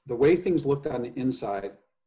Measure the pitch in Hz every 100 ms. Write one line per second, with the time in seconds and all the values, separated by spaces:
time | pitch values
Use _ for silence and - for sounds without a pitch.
0 | 131 120 139 180 190 160 139 143 156 123
1 | 120 131 127 127 107 101 98 - _ _